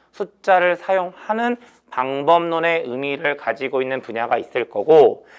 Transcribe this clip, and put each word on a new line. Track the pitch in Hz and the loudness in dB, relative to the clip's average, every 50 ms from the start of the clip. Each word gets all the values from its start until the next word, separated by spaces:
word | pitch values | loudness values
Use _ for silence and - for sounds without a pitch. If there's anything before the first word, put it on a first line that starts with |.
| _ _ _ | _ _ _
숫자를 | - 208 185 _ _ - - 190 180 175 180 175 | -10 -10 -10 _ _ 0 2 4 4 4 2 0
사용하는 | 170 - - 190 190 180 180 - - - - 214 220 233 240 240 240 - - _ _ _ _ | -2 -2 -2 -2 -2 -2 -4 -10 -10 -8 -6 -4 -2 -2 -4 -4 -6 -8 -16 _ _ _ _
방법론의 | - - 127 131 135 139 143 147 170 170 170 170 165 165 165 170 165 165 165 | -6 -6 -4 -4 -4 -2 2 4 4 4 2 0 -2 -2 0 0 0 0 -2
의미를 | 123 120 127 139 143 139 139 165 147 143 | -4 -6 -6 -6 -6 -6 -4 -4 -4 -4
가지고 | - - 117 113 - 131 131 135 131 131 | -4 -4 -6 -6 -6 -6 -4 -4 -4 -4
있는 | 131 135 131 | -4 -6 -8
분야가 | - - 107 113 117 117 123 113 | -8 -8 -8 -6 -4 -4 -4 -4
있을 | 113 - - 127 117 - | -4 -4 -6 -6 -6 -4
거고, | - 107 101 151 160 160 139 107 - - - _ - | -6 -2 2 4 6 8 6 6 4 0 -8 _ -20